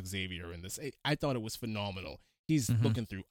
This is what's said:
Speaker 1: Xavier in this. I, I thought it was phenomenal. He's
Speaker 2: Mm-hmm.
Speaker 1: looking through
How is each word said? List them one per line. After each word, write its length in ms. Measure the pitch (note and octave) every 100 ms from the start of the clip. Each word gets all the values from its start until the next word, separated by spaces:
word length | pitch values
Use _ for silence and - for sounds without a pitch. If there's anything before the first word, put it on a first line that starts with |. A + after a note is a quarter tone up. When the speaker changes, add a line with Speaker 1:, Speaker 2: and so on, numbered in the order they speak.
| F#2
Speaker 1:
Xavier 460 | F#2+ F#2 F2 F2
in 100 | E2+
this. 160 | F#2 -
I, 80 | C#3+ - C3
I 100 | D3+
thought 200 | D3 B2
it 40 |
was 140 | A2 -
phenomenal. 640 | A#2 G#2+ G2+ F#2+ F2+ C2+ _ _ -
He's 200 | D#3 A2
Speaker 2:
Mm-hmm. 140 | A#2
Speaker 1:
looking 220 | A2+ A2 A2
through 180 | G2 -